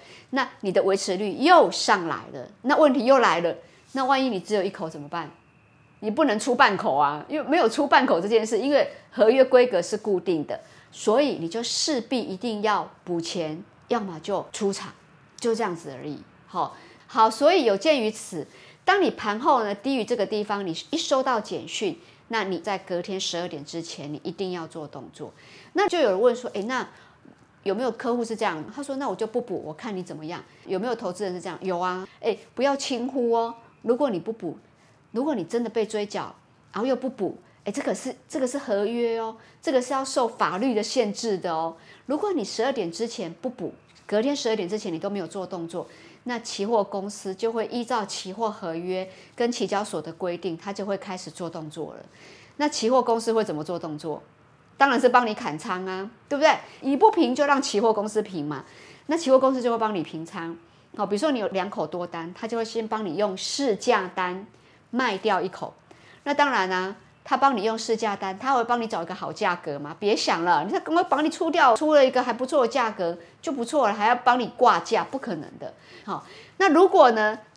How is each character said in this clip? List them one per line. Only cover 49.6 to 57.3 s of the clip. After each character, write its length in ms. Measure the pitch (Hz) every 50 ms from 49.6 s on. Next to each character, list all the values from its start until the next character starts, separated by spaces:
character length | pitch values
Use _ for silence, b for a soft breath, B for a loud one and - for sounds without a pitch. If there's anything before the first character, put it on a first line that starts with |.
| 214 190
交 160 | 208 196 214
所 180 | 208 - 165
的 100 | 151 170
规 240 | 156 - 190 180 175
定， 220 | 170 - 190 165 165
它 160 | - 202 202
就 100 | - 196
会 140 | 202 196 190
开 180 | 196 208 185
始 140 | 180 - 170
做 180 | - - 180 165
动 220 | 165 170 156 151
作 240 | 151 165 151 151 -
了。 60 | - - B B B B B B B B B B -
那 100 | 294 294
期 220 | - - - 220
货 100 | 254 262
公 200 | 240 247 226 226
司 120 | 226 233
会 120 | 220 220 214
怎 120 | - 165
么 80 | 151 156
做 140 | - 175 165
动 180 | - 165 151
作？ 280 | 147 - 165 147 - - - _ _ _ _ _ _ _ _ _ -
当 140 | 269 285
然 100 | 269 320
是 80 | 254 254
帮 160 | 240 247 247
你 80 | 220 214
砍 240 | - 240 185 147 156
仓 260 | - 233 185 185 185 190
啊， 200 | 185 185 196 220 - - _ _
对 80 | 285 277
不 60 | 294
对？ 120 | 311 247 - B B B B
你 140 | - 269 277
不 140 | 269 403 440
平 240 | 427 359 311 233